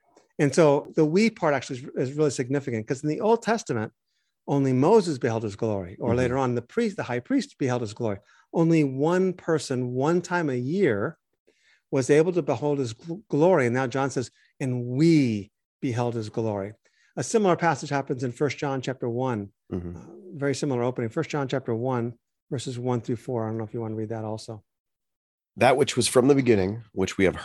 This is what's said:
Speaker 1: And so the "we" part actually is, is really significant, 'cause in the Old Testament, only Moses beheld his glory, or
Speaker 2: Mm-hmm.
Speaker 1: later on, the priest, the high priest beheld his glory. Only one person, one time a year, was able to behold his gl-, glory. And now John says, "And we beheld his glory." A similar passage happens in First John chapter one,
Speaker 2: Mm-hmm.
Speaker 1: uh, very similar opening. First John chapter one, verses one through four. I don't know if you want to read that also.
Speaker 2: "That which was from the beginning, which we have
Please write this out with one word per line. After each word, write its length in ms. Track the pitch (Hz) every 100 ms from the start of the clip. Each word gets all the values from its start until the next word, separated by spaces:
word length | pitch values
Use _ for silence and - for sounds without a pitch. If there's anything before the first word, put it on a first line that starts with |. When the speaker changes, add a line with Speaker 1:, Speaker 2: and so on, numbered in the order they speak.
| _ _ _ -
Speaker 1:
And 160 | 143
so 380 | 180 156 143 - -
the 100 | 156
"we" 240 | 175 220
part 240 | 220 165
actually 260 | 139 - 127
is, 300 | 139 262 127
is 80 | 147
really 120 | 151
significant, 580 | 139 127 139 131 113 107
'cause 160 | 139
in 60 | 151
the 120 | 151
Old 200 | 208 226
Testament, 500 | - 226 - 120 110 - _ _ _ _ -
only 260 | 143 135
Moses 440 | 127 151 226 175 131
beheld 260 | 123 113
his 120 | 110 101
glory, 420 | 113 101 90 -
or 100 | 120
Speaker 2:
Mm-hmm. 80 | 120
Speaker 1:
later 200 | 127 131
on, 180 | 131 120
the 60 |
priest, 360 | - - 233 185
the 60 |
high 160 | 127 120
priest 380 | - 269 - _
beheld 240 | 135 123
his 120 | 110
glory. 260 | 107 117 98 _ _ _
Only 300 | - 165 165
one 480 | 143 131 151 185 190
person, 640 | 180 - 156 - 127 123
one 280 | 123 143 175
time 280 | 175 175 156
a 60 | 123
year, 640 | 123 185 170 101 127 - _ _ _ _ _ _ _
was 180 | 139 127
able 220 | 147 170
to 80 | 175
behold 380 | 143 120 147 143
his 140 | 123
gl-, 280 | 113 165 175 -
glory. 360 | 143 170 175 120
And 80 | 127
now 100 | 131
John 240 | 135 135
says, 220 | 135 120 _ _ _
"And 260 | 135 123 120
we 640 | 127 165 156 127 104 95 _ _ _
beheld 340 | 139 117 120 117
his 140 | 104
glory." 440 | 120 113 101 98 113 _ _ _ -
A 60 |
similar 320 | 135 226 196 160
passage 340 | 170 143 147
happens 340 | 143 135 131
in 80 | 131
First 260 | 120 143 -
John 240 | 147 135
chapter 280 | 131 127 123
one, 400 | 117 131 113 101 _ _
Speaker 2:
Mm-hmm. 240 | 92 85 87
Speaker 1:
uh, 40 | - - - 151
very 200 | 143 127
similar 280 | 151 123
opening. 260 | 120 123 117
First 200 | 165 151
John 180 | 151 131
chapter 280 | 135 - 113
one, 380 | 131 123 117 120 _ _ _
verses 300 | 135 135 120
one 220 | 123 123
through 160 | 110 117
four. 280 | - 123 110
I 40 |
don't 80 | 113
know 60 |
if 100 | 107
you 80 | 120
want 100 | 113
to 60 | 110
read 120 | 107
that 160 | 113 110
also. 380 | 110 - 107 _ _ _ _ _ _ _ _ _ -
Speaker 2:
"That 200 | 120 135
which 180 | 135 127
was 120 | 113
from 200 | 131 127
the 80 | 139
beginning, 480 | 123 104 92 113 -
which 240 | 101 95 -
we 80 | 92
have 100 | 85